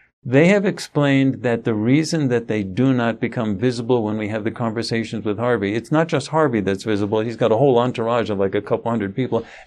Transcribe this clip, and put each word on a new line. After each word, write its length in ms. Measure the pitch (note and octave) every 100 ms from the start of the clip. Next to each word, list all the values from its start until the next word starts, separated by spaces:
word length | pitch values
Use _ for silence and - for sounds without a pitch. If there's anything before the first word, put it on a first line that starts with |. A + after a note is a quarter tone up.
| _ _ A#2+
They 200 | C3 F3
have 180 | G3+ F#3+
explained 800 | - - D3+ C#3+ C3+ C3+ A2
that 220 | A#2+ A#2 A#2+
the 100 | G#2+
reason 540 | A2+ D3 D#3 E3 C3+
that 180 | A#2+ A#2
they 160 | G#2+
do 300 | F#2+ F#2 C3+
not 260 | B2 A#2 A2+
become 400 | A#2 B2 G#2+ F#2+
visible 440 | B2+ A#2+ A#2 B2
when 140 | G#2+ G#2+
we 120 | G#2+
have 140 | A2
the 60 | A2
conversations 720 | A2+ A2+ A2+ A2 A2+ A2+ A2
with 140 | G#2+ G2+
Harvey, 380 | A#2+ A#2 G2 A2+
it's 160 | -
not 160 | D3+ E3
just 220 | D3 -
Harvey 320 | D#3 D3+ A2+
that's 220 | G2 G2
visible. 360 | A2+ G2+ G#2 A2
He's 160 | A2+ A2
got 160 | A#2
a 60 | A2
whole 200 | C#3 A#2
entourage 540 | B2 A#2+ A2+ A#2+ G#2+
of, 80 | G2
like, 160 | G2 G2+
a 60 |
couple 280 | - A#2 A2+
hundred 260 | A#2 G2 A2+
people. 300 | B2 A#2 - -